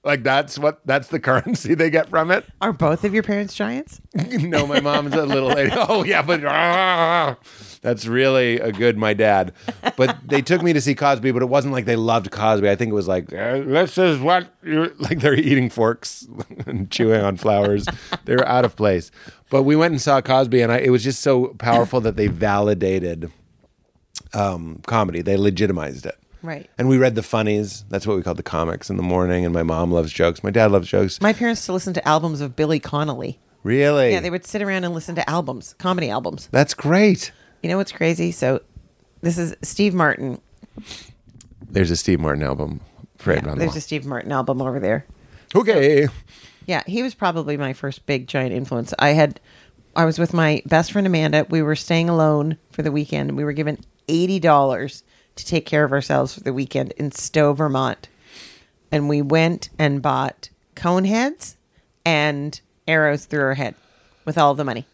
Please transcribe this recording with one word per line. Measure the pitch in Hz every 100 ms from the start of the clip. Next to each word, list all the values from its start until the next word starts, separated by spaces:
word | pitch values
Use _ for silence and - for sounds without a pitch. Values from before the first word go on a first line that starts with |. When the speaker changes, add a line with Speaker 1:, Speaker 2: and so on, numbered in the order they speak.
Speaker 1:
Like, | 143 147
that's | 123 135 139 -
what, | 147 151 -
that's | 139 127
the | 156
<laughs> | -
currency | 131 - 233 -
they | 160 165
get | 156 156
from | 165 160
it. | 190 - -
Speaker 2:
Are | 208
both | 165 226 165
of | 208
your | 214
parents | 214 202 202
giants? | - 214 247 311 - - 180
Speaker 1:
<laughs> | 196 247
No, | 165 156 143
my | 143
mom's | 143 147 143
a | 151 147
little | 135 131
lady. | 143 139
<laughs> | -
Oh, | - 214 170
yeah, | 175
but, | 147 165 143
ah, | 151 170 180 185 175 165 170 147 120 - - - -
that's | 120 113 113
really | 120 135 131 123 117
a | 113
good | 98 120 107
my | 110
dad. | 104 110 98 90 - - - - -
But | 131 143 127
they | 139
took | 131 175
me | 175
to | 151
see | 120 135
Cosby, | 143 131 127
but | 120
it | 127
wasn't | 139 135
like | 131
they | 110 117
loved | 113 117 98
Cosby. | - 110 107 101
I | 101
think | 117
it | 104
was | 90
like, | 92 80
"Uh, | 82 110 135 139
this | 143 175 185
is | 185 143
what | 143 180 180 _
you," | 175 156 165 -
<laughs> |
like, | 127 175
they're | 147 135
eating | 151 135 123
forks | 120 113 117 - - - - -
<laughs> | 180 -
and | 110 98
chewing | - 113 110
on | 98 92
flowers. | 107 101 104 104 101 - - 175
They | - 127
were | 127
out | 123
of | 120 -
place. | 107 90 - - - - _
But | 139
we | 135 151
went | 170
and | 147
saw | - 135
Cosby, | 127 131 131 123
and | 117
I, | 120
it | 127
was | 123
just | 120 127
so | 143 127 123 -
powerful | 117 117 117 127
that | 113 104
they | 104
validated, | 85 104 101 104 98 95 95 87 82 82 _ _ _ _ _ _ _ _ - -
um, | 107 101 87 82 78 -
comedy. | 113 95 85
They | 87 98
legitimized | 101 90 101 90 76 65 -
it. | - _ -
Speaker 2:
Right. | 165 143 - -
Speaker 1:
And | 127
we | 131
read | 131 110
the |
funnies. | - 113 107 104 104 - 101
That's | 98 98
what | 98
we |
called | 90 82
the |
comics | - 78 82 95 -
in | 95
the |
morning. | 90 90 90 90 87
And |
my | 85
mom | 82 80 87
loves | 85 80
jokes. | - 85 85
My | 101
dad | 107 107
loves | 101 87
jokes. | 98 98 -
Speaker 2:
My | 202
parents | 220 240 233
still | -
listen | 185 190 175
to | 143
albums | 156 165 147
of | 143 123
Billy | 151 156
Connolly. | - 147 151 123 - - _ _
Speaker 1:
Really? | 101 131 143 147 123
Speaker 2:
Yeah, | 135
they | 170
would | 180 -
sit | 214
around | 202 190
and | 175
listen | 165 - 170
to | -
albums, | 160 147 127 - _
comedy | 185 185 135
albums. | 110 123 - -
Speaker 1:
That's | 131 143
great. | - 147 180 214 180 - _ _ _
Speaker 2:
You | 165
know | 185
what's | 196
crazy? | - 165 170 170
So | 165 127 135 _ - _ _ _ _
this | 165 170
is | 170 -
Steve | - - 202
Martin. | 180 156 - 135 120 _ _ - - - - - _ _ - - - -
Speaker 1:
There's | 98 85
a | 85
Steve | - 82
Martin | 78 73
album. | 71 67 73 76 - - - _
Fred | - 85
Speaker 2:
Yeah, | 73
Speaker 1:
Rundle. | 76 165
Speaker 2:
there's | 156
a |
Steve | - 151 135
Martin | 127 -
album | 139 123 131
over | 131 127
there. | 101 123 - - - - _ 196
Speaker 1:
Okay. | 220 190 139 147 147 - - - - _ -
Speaker 2:
Yeah, | 165 -
he | 214
was | 254 -
probably | 190 165 147 143
my | 139
first | 131 139 - -
big | 139 127
giant | 143 127
influence. | 113 131 120 - -
I | 143
had, | 156 147 - _ - _ _ _ -
I | 165
was | 160
with | 170
my | 170 156 151 -
best | 160 165
friend | 208 196
Amanda. | 170 156 151 -
We | 165
were | 151 151
staying | - 165 170
alone | 165 156 151 151 156 _
for | -
the | 151
weekend, | 143 147 147 143
and | 139
we |
were | 147
given | 143 151 147 - _ -
eighty | 165 180 190
dollars | 165 147 139 113 135 - _ _ _ -
to | -
take | 170 160
care | 151
of | 147
ourselves | 139 135 135 131
for | -
the | -
weekend | 131 131 135 135
in | - 143
Stowe, | - - 156 147
Vermont. | 143 156 135 127 - - _ _ - - - _ _ _
And | 151 147
we | 147
went | 143 160 165 170 - -
and | 151 139
bought | 143 131 135 - - _ _ -
cone | 175 180 190
heads | 220 262 359 - - _ _ _ _ 170
and | 156 151 143 147 - _ _ -
arrows | 160 151 143 -
through | 151
our | 135
head | 135 120 - _ _ _ _ -
with | 156
all | 147 139
the |
money. | 139 117 131